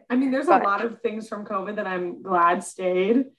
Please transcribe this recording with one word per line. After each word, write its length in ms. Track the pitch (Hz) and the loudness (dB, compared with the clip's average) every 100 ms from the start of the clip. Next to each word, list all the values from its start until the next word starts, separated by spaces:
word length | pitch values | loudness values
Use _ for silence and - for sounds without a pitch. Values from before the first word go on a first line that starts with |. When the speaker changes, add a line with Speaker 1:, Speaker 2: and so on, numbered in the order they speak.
| - | -2
Speaker 1:
I 60 | 247 | 0
mean, 160 | 269 | 2
there's 160 | 262 320 | 0 4
Speaker 2:
But 140 | 190 | 4
Speaker 1:
a 20 | |
lot 200 | 202 202 226 | 4 0 -4
of 160 | 208 | -6
things 260 | 226 220 214 | -8 -8 -10
from 180 | 208 208 | -12 -6
covid 300 | 196 190 208 | -6 -6 -6
that 100 | 190 | -4
I'm 340 | 180 175 - | -4 -6 -8
glad 420 | 185 180 170 185 | -2 2 4 2
stayed. 640 | - - 185 180 196 247 254 | -4 -4 0 2 2 2 0